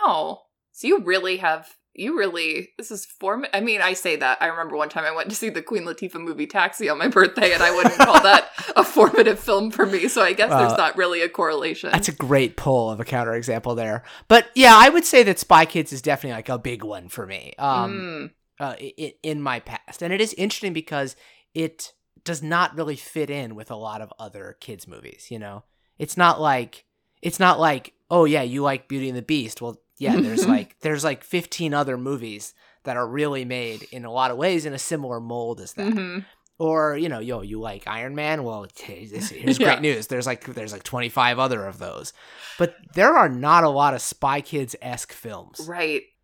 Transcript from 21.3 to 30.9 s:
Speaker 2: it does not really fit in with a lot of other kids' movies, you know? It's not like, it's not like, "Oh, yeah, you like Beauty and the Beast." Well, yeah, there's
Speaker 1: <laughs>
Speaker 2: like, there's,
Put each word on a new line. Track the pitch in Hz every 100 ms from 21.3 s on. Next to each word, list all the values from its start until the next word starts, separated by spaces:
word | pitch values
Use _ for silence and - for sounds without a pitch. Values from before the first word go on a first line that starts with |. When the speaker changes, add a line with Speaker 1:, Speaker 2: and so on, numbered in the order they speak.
| _ _
Speaker 2:
it | 160 160 - - _ _ _
does | - 156
not | 151 170 151 147
really | 156 143
fit | - 160 143
in | 143 120 107
with | 110
a | 110
lot | 110 107
of | 107 -
other | 107 101 95 -
kids' | - 101 -
movies, | 60 64 - -
you | 113
know? | 104 101 - _ _ -
It's | 156 -
not | 175 143
like, | 151 127 113 - _ _ _ _
it's | 180 -
not | 185 151
like, | 160 131 - _ -
"Oh, | 175
yeah, | 156 147
you | 123 135
like | 143 135 -
Beauty | 135 135
and | 123
the |
Beast." | 113 156 110 -
Well, | 117 110 _ _
yeah, | 139 240
there's | - 113 185
Speaker 1:
<laughs> |
Speaker 2:
like, | 247 190 _
there's, | 156